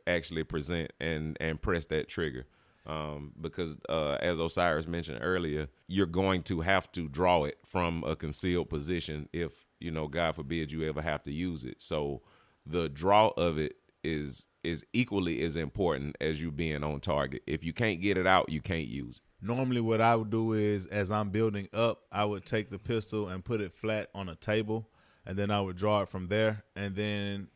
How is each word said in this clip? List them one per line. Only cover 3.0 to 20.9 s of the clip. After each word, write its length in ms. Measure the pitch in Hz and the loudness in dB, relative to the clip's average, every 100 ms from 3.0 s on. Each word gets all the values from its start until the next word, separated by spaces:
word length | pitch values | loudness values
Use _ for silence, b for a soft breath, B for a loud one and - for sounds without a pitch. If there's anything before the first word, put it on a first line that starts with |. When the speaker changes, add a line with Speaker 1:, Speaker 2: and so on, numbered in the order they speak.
| 76 73 73 - | -6 -8 -10 -10
Speaker 1:
because, 380 | 82 85 85 73 - | -8 -6 -6 -6 -4
uh, 300 | 80 73 69 | 0 0 0
as 180 | 87 82 | 0 0
Osiris 480 | 82 92 87 78 80 | 0 2 2 2 -2
mentioned 320 | 85 80 60 | -4 -6 -4
earlier, 480 | 76 92 82 76 76 - - | -2 0 0 -2 -4 -10 -4
you're 180 | 92 90 | 0 2
going 360 | 85 95 92 | 2 2 2
to 180 | - 85 | 0 0
have 300 | 82 95 - | 2 2 2
to 140 | 90 80 | -4 -4
draw 380 | 69 90 87 73 | 2 6 6 4
it 140 | - - | -2 -4
from 380 | 95 85 82 | 0 2 0
a 120 | 69 78 | -2 -2
concealed 540 | 78 73 92 87 78 | -4 -2 0 2 0
position 600 | 78 73 87 78 76 71 | -4 -2 -4 -4 -6 -6
if, 360 | 85 80 - - - | -4 -4 -6 -20 -12
you 120 | 85 | -6
know, 160 | 78 76 | -4 -2
God 280 | 78 85 78 | 0 0 0
forbid 360 | 69 82 76 | -4 -2 -2
you 120 | 78 | -2
ever 180 | 78 73 | -2 -2
have 220 | 80 73 | -2 -4
to 80 | 71 | -4
use 320 | 73 90 80 | -4 -2 -4
it. 180 | 62 - | -8 -12
So 420 | - 78 71 67 - b b b 69 | -4 -2 -2 -4 -10 b b b -4
the 240 | 85 80 | -2 -2
draw 400 | 71 90 104 110 - | 0 6 8 6 4
of 200 | 85 78 | 2 2
it 200 | 76 - _ _ | -2 -4 _ _
is, 440 | 80 78 73 58 - _ | -4 -2 -4 -8 -14 _
is 200 | 80 78 - | -6 -6 -2
equally 500 | 120 120 101 87 65 | -2 0 0 0 0
as 120 | 82 78 | 0 -2
important 640 | 76 - 90 67 73 - | -4 0 0 0 -2 -2
as 220 | 76 76 | -2 -2
you 100 | 82 | -4
being 320 | 71 82 76 | -2 -2 -2
on 160 | 76 71 | -2 -4
target. 440 | - 73 69 69 - | -2 0 -2 -4 -4
If 160 | 78 | -4
you 80 | 82 | -4
can't 300 | 80 113 85 | -2 0 2
get 160 | 101 92 | 2 4
it 100 | 90 | 6
out, 220 | 95 - | 6 4
you 100 | 76 | 0
can't 280 | - 82 65 | -2 -2 -2
use 300 | 65 60 60 | -6 -8 -12
it. 40 | _ - | _ -10
Speaker 2:
Normally 380 | 95 123 131 123 | -4 -2 0 2
what 200 | 113 113 | 2 4
I 140 | 117 117 | 6 4
would 140 | 107 | 2
do 240 | 113 113 | 0 2
is, 320 | 110 104 104 | 4 2 2
as 260 | 92 | 0